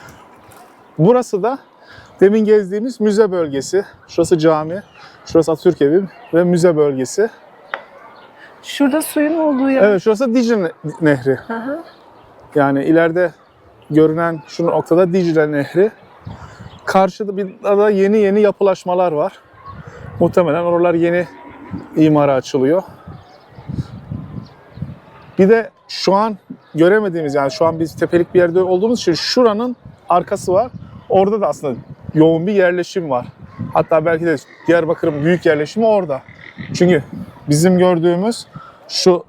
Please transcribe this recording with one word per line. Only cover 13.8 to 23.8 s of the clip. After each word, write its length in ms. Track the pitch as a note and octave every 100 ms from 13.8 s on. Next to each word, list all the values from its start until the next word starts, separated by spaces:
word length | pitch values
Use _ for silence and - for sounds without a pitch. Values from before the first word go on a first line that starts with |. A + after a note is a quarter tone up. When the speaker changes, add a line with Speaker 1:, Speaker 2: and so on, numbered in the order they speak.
| _
Speaker 1:
görünen 520 | D3+ D#3 D#3+ E3+ D#3+ -
şu 180 | - E3+
noktada 480 | D#3 D#3 E3+ F#3+
Dicle 380 | F#3 E3+ D#3+ D3+
Nehri. 400 | D3 C3+ E3 G#3 - - - - - - - - - -
Karşıda 520 | F#3+ F#3+ - G#3 G3
bir 260 | F#3+ F#3
da 260 | - G3+ G#3
yeni 280 | G3+ G3 G#3+
yeni 240 | G3+ G3+
yapılaşmalar 680 | G#3 F#3+ G3+ F#3 F3+ F3+ F3+
var. 280 | D3+ F3+ - _ - - - - - - -
Muhtemelen 440 | E3+ - F3 D3+
oralar 300 | F3 F3 F3
yeni 340 | E3+ E3+ F3 F3 - - - - - - -
imara 380 | D#3 D3+ C#3+
açılıyor. 500 | C3+ - C#3 C3 E3+ F#3 - - - - - - - - -